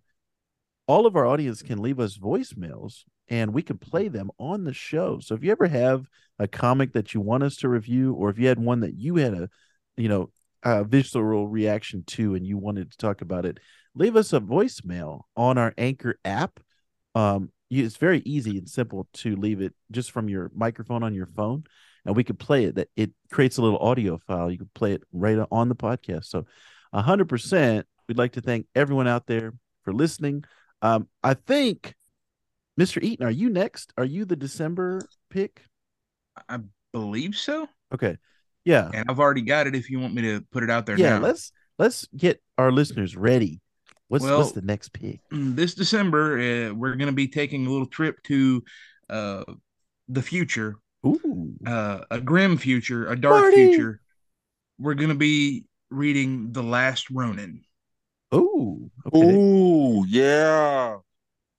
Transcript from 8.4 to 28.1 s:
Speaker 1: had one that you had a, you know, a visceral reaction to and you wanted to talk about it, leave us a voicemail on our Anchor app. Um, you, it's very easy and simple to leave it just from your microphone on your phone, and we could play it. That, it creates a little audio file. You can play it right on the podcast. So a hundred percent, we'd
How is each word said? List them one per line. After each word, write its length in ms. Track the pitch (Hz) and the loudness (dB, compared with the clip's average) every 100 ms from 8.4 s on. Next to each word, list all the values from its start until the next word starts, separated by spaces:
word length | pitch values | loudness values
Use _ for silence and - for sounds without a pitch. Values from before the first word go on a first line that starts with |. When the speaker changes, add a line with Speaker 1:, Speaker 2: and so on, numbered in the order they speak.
| 127 | 2
Speaker 1:
had 120 | 120 | 2
one 220 | 117 120 | 2 0
that 140 | 101 - | -2 -6
you 200 | 135 175 | -2 0
had 180 | 131 | 0
a, 160 | 92 87 - _ _ _ - | -2 -6 -12 _ _ _ -4
you 100 | 113 | 0
know, 200 | 101 90 _ _ _ | 0 -2 _ _ _
a 200 | 120 107 | 0 0
visceral 640 | 107 135 131 123 110 107 104 | 4 2 2 0 0 0 -2
reaction 560 | 110 107 104 - 98 - | -2 0 -2 -4 -12 -12
to 300 | - 107 92 | -4 -2 -2
and 100 | 92 | -4
you 120 | 101 | -6
wanted 340 | 101 101 87 | -6 -8 -8
to 60 | - | -6
talk 240 | 110 101 | -6 -6
about 240 | 82 92 87 | -6 -6 -6
it, 140 | - _ _ _ 131 | -8 _ _ _ -2
leave 200 | 208 220 | 2 4
us 180 | 208 | 2
a 60 | 143 | 0
voicemail 840 | 98 143 247 - - 87 76 73 - - | 0 0 0 -4 -10 -10 -10 -12 -14 -2
on 220 | 123 127 | 2 2
our 160 | 117 - | 0 0
Anchor 400 | 120 135 120 - 95 | -4 -4 -6 -6 -6
app. 340 | 98 185 - _ _ _ _ _ 113 | -4 -4 -6 _ _ _ _ _ 0
Um, 360 | 104 98 92 - _ | 0 0 -4 -14 _
you, 160 | 131 113 | -4 -2
it's 100 | - | 0
very 220 | 165 170 - | 0 2 0
easy 320 | 147 110 98 | -4 -4 -6
and 100 | 87 | -6
simple 400 | - 117 95 95 | -6 -6 -6 -12
to 220 | - 117 98 | -10 -6 -4
leave 260 | 107 101 | -2 -2
it 120 | 95 - _ | -6 -8 _
just 200 | 113 120 | -10 -6
from 160 | 123 107 | -6 -4
your 240 | 98 87 92 | -6 -8 -4
microphone 480 | 113 113 113 117 | -4 -4 -6 -4
on 100 | 113 | -4
your 140 | 98 90 | -4 -8
phone, 380 | - 107 139 - _ _ _ - | -6 -4 -4 -8 _ _ _ -2
and 100 | 104 | 0
we 80 | |
could 160 | 120 104 | 0 -4
play 260 | - 143 95 | 0 2 2
it. 100 | - | -2
That, 140 | - - | -6 -4
it 160 | 107 - _ | -4 -4 _
creates 260 | - 131 - | 0 2 4
a 40 | |
little 160 | 113 101 | 2 2
audio 380 | 101 127 101 82 | 2 0 -2 -4
file. 320 | - 90 87 | -6 -4 -4
You 80 | 90 | -6
can 140 | 95 | -12
play 200 | - 107 | -4 -4
it 100 | 98 - | -4 -6
right 240 | 87 104 110 107 | -4 0 0 0
on 180 | 113 120 | 0 0
the 60 | 120 | -2
podcast. 500 | 110 123 - 82 - | -4 -4 -6 -10 -6
So 200 | 92 - _ _ _ _ | -8 -8 _ _ _ _
a 120 | 104 | -2
hundred 260 | 117 202 165 | 2 2 2
percent, 560 | 123 - 185 131 110 - _ | -2 0 2 4 2 -2 _
we'd 100 | - | -6